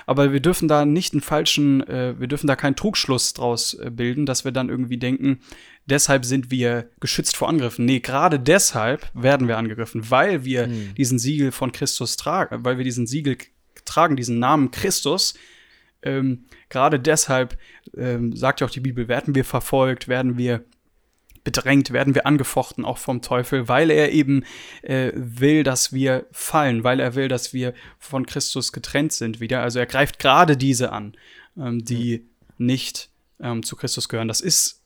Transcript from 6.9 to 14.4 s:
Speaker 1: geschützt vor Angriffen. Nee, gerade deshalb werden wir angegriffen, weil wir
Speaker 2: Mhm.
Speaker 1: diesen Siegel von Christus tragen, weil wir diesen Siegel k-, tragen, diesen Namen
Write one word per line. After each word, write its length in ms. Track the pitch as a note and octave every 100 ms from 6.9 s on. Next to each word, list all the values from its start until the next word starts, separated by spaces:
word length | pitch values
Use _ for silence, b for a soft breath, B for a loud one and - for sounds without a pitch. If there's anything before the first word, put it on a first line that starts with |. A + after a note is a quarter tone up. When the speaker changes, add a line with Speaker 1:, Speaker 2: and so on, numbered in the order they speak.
| _
Speaker 1:
geschützt 360 | - - - -
vor 140 | -
Angriffen. 340 | D#3+ A#2+ -
Nee, 160 | A#2+ C3
gerade 400 | - C3+ F3 C#3+
deshalb 720 | B2 F#3+ - A#2+ A2 C#3+ -
werden 340 | B2 B2+ C#3 B2
wir 120 | A2
angegriffen, 520 | A2+ A2 A2+ A#2 A2
weil 320 | C3 F#3 F3 B2+
wir 220 | B2 A#2
Speaker 2:
Mhm. 260 | A2+ G2+
Speaker 1:
diesen 240 | G2+ B2+ B2
Siegel 340 | B2 D3+ C#3
von 200 | - C3
Christus 440 | - C#3 - C#3+ -
tragen, 480 | - F#3 - A#2
weil 140 | B2 B2+
wir 60 |
diesen 220 | B2+ B2 A#2
Siegel 300 | C#3+ C#3+ B2
k-, 120 | - _ _ -
tragen, 320 | - - E3+ C3+
diesen 220 | A#2+
Namen 320 | A#2